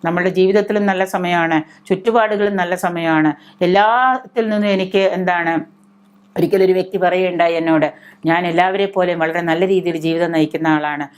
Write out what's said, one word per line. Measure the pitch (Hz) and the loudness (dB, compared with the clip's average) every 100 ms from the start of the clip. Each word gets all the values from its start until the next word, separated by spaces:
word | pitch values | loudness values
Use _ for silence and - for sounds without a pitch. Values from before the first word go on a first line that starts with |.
| 165 | -4
നമ്മളുടെ | 175 180 | 0 0
ജീവിതത്തിലും | 175 190 208 196 214 202 | 2 2 2 0 -2 0
നല്ല | 185 | -2
സമയമാണ്, | 190 196 175 175 165 160 - - - | -2 -2 -2 0 0 -2 -4 -14 -4
ചുറ്റുപാടുകളും | 190 226 226 220 208 202 196 | -2 0 0 0 0 -2 -2
നല്ല | 175 | -2
സമയമാണ്, | 180 180 170 165 156 156 143 - - | -2 -4 -2 0 2 0 -2 -12 -4
എല്ലാത്തിൽ | 180 196 214 240 262 247 - 240 220 | 0 2 2 2 2 0 -4 -4 -2
നിന്നും | 208 208 | 0 0
എനിക്ക് | 190 185 196 | 0 0 0
എന്താണ്, | 190 185 180 175 165 165 - _ _ _ _ _ _ - | 0 0 -2 -2 -2 -2 -6 _ _ _ _ _ _ -4
ഒരിക്കലൊരു | 175 196 185 | 0 2 2
വ്യക്തി | 185 185 190 | 2 -2 0
പറയുകയുണ്ടായി | 180 180 185 175 170 | 0 2 0 2 0
എന്നോട്, | 165 165 160 151 - - - 160 | 2 0 2 0 -4 -20 -6 -2
"ഞാൻ | 170 180 | 0 0
എല്ലാവരെ | 165 185 196 196 | 0 0 0 -2
പോലെയും | 196 180 170 | 0 0 0
വളരെ | 160 170 | -2 -2
നല്ല | 170 160 190 | -2 0 2
രീതിയിൽ | 190 175 165 | 2 0 -2
ജീവിതം | 160 165 170 | -2 0 0
നയിക്കുന്ന | 165 151 156 160 | 0 0 0 0
ആളാണ്, | 151 151 147 143 | 0 -2 -6 -10